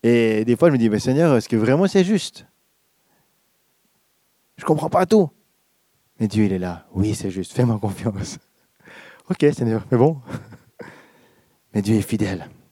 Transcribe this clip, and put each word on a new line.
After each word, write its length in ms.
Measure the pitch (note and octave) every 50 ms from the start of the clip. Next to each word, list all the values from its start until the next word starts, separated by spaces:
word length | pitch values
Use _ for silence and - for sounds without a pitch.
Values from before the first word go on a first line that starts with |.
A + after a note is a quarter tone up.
Et 440 | - A#2 A#2+ A#2+ A#2 A2 A2 G#2+ A2
des 100 | A2+ A#2+
fois, 140 | A2 - F3
je 40 | D3
me 40 | B2+
dis, « 120 | A2+ A2+
Mais 100 | G#2 G#2+
Seigneur, 360 | - - C3 C#3+ E3+ E3+ C#3
est-ce 140 | A#2 G#2+ -
que 60 | -
vraiment 320 | A2+ G#2+ A2 C3 D3+ F#3+ F#3+
c'est 160 | - G3 F#3
juste ? 420 | F3+ A3 F#3+ - - _ - - _ _ _ _ _ _ _ _ _ _ _ _ _ _ _ _ _ _ _ _ _ _ _ _ _ _ _ _ _ _ _ _ _ _ _ _ _ _ _ _ _ _ -
Je 80 | -
comprends 240 | - D#3+ D3+ D#3 D#3+
pas 160 | - F3+ F#3
tout. » 240 | F3 A3 G#3+ F#3+ C#3+ _ _ _ _ _ _ _ _ _ _ _ _ _ _ _ _ _ _
Mais 80 | A2+ G#2
Dieu, 180 | G2 G#2+ G#2+
il 80 | G2+ F#2+
est 60 | F#2
là. « 260 | F2+ F2+ F2 E2 - _ -
Oui, 220 | F#2 G2 G#2+ G#2
c'est 160 | - - G2+
juste. 220 | F2 F#2+ F#2 - -
Fais-moi 260 | B2 B2 A#2+ A2+ G#2+
confiance. » 580 | G#2 G#2+ F#2+ - - A#2+ G2+ G#2+ A2 - - - _ _ _ _ _ _ _ _ _ - - - - - - - - _
Ok, 160 | F#3+ - - D3 -
Seigneur, 320 | - B2+ A2+ A2 A2 G2 -
mais 80 | - A#2+
bon. 240 | B2 D3 E3 C#3 - - - - - - G#2+ - _ _ _ _ - - -
<laughs> 800 | - - _ _ _ _ _ _ _ _ _ _ _ _ _ _
Mais 80 | G#2+
Dieu 140 | G2 G2+ A2
est 60 | A2
fidèle. 460 | G2 - - G#2 G#2+ F#2+ F#2+ F2 D#2 - - - _ _